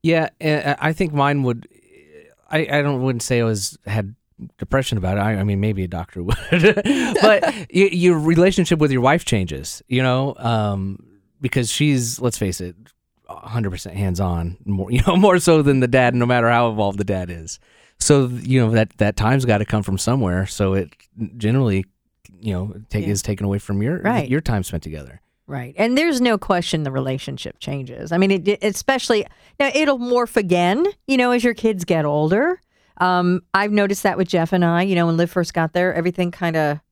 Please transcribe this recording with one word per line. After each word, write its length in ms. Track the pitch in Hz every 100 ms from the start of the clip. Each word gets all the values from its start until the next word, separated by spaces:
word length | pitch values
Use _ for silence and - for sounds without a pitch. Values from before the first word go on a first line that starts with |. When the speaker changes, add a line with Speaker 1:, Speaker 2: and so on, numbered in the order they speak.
Speaker 1:
Yeah, 260 | 165 165 156 _
and 300 | 156 151 143 143
I, 80 | 156
I 40 |
think 200 | 160 175
mine 300 | 147 139 143
would, 260 | 127 117 - _ _ - 147 151 - _ _
I, 80 | 156 147
I 120 | 147
don't, 200 | 143 135
wouldn't 200 | 131 120
say 180 | - 123
I 40 |
was, 340 | 113 107 95 - -
had 280 | 107 101 113 _ _ 180 _
depression 380 | - 135 131 110
about 200 | 90 101
it. 20 |
I, 140 | 104 104
I 80 |
mean, 160 | 101 98
maybe 240 | 107 98
a 40 | 90
doctor 340 | 87 82 92
<laughs> 0 |
would. 140 | 90 110 -
But 920 | 180 180 202 208 277 262 - 214 - 320 220 165
y-, 180 | - 196
your 260 | 175 180 165
relationship 600 | 156 170 185 190 170 165
with 120 | 151
your 100 | 131
wife 220 | 123 165
changes, 580 | - 107 90 69 71 - _
you 140 | 127
know, 320 | 131 127 139 -
um, 680 | 120 113 104 98 98 98 - _ _ _
because 300 | 135 135 120
she's, 500 | - 147 135 117 120
let's 180 | 123 -
face 220 | 98 87
it, 140 | 90 87 117 _ _ _ -
a 200 | 90 -
hundred 220 | 113 101
percent 260 | 90 - 90
hands-on, 600 | 98 87 92 87 85 90
more, 260 | - 95 95
<laughs> 20 |
you 80 | 120 -
know, 100 | 180
more 220 | 202 180
so 240 | 175 160
than 180 | 143 135
the 80 | 123
dad, 260 | 131 123
no 120 | 123 120
matter 220 | 123 117
how 180 | 117 120
involved 280 | 107 101 101
the 60 |
dad 260 | 98 95 90
is. 280 | 85 82 - _ _ _ _
So, 280 | - 143 127
you 340 | 123 120 131
know, 100 | 113
that, 240 | 113 110 -
that 180 | 104 -
time's 280 | 107 135
gotta 220 | 127 104 104
come 160 | 110
from 160 | 98 95
somewhere. 480 | - 135 98 90 98
So 260 | - 98
it 200 | 95 85 _ _ - 107 117
generally, 480 | 107 131 123 98 92 _ _ _ - 90
you 140 | 110
know, 200 | 90 101 104 110
take, 160 | 107
Speaker 2:
Yeah. 80 | 101
Speaker 1:
is 80 | 98
taken 240 | - 101
away 140 | 101 101
from 240 | - 101
your, 180 | 110 175
Speaker 3:
Right. 260 | 202 233 135
Speaker 1:
your 120 | 139
time 220 | 156 107
spent 200 | 92 82
together. 380 | 78 76 65 - _ _ -
Speaker 3:
Right. 280 | 139 123 143
And 220 | 226 254
there's 220 | 339 262
no 180 | 247 214
question 460 | - 180 170 160
the 80 | 143
relationship 680 | 135 131 131 - 135 - -
changes. 540 | - 139 127 123 156
I 60 | 170
mean, 120 | 196
it, 180 | 196 180
it, 100 | 208
especially, 640 | 220 190 - 262 - 220 196 _ _ _
now 120 | 277
it'll 240 | 269 302 269
morph 380 | 240 247 233 -
again, 500 | 190 175 175 220 370 - -
you 80 | 262
know, 140 | 247
as 100 | 247
your 100 | 240
kids 300 | 233 220 196
get 200 | 170 165 151
older. 540 | 147 156 196 311 370 _ _ _ -
Um, 440 | 180 180 180 180 _
I've 200 | 190 208
noticed 320 | 208 202 202
that 120 | 202 180
with 120 | 185
Jeff 240 | 175 165
and 120 | 185
I, 180 | 175 170
you 120 | 190
know, 120 | 180 170
when 100 | 165
Liv 120 | 170
first 220 | - 170
got 200 | 175 160
there, 200 | 175 180
everything 380 | 175 170 175 175
kinda 500 | - 170 160 151 147 _